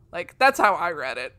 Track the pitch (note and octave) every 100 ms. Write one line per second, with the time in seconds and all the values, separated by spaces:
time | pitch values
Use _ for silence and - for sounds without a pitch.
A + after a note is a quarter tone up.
0 | _ E3+ F3 - C4 C4 - E3 F3 D#3
1 | C3 A#2+ C3